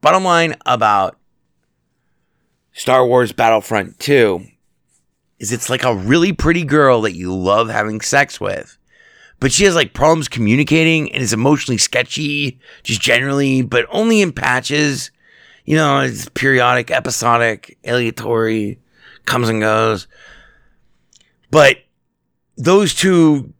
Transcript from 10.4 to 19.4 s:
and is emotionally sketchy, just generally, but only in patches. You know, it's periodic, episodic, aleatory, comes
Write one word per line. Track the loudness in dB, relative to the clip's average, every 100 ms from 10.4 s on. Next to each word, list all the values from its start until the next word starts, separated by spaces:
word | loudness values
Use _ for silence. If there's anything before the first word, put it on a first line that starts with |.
| 0 0 2 0 2 0 -4
and | -6
is | -4
emotionally | 0 0 0 -2 -4
sketchy, | -2 -2 -4 -6 -6 -6 -6 -10 _ -20
just | -10 -6
generally, | 0 0 0 -2 0 0
but | 0 -2 -2
only | -2 2 2
in | 2
patches. | -2 -2 -2 -2 -2 -2 -2 -8 _ _ _ _ _ -2
You | 0
know, | 0 0
it's | -2 -6 -12
periodic, | -4 0 2 2 0 -2
episodic, | -4 -4 -4 0 0 0 -4 -12 _
aleatory, | -4 -2 -2 -6 -4 -2 0 -2 -6 -10 _ _ -20 -14 -4
comes | -2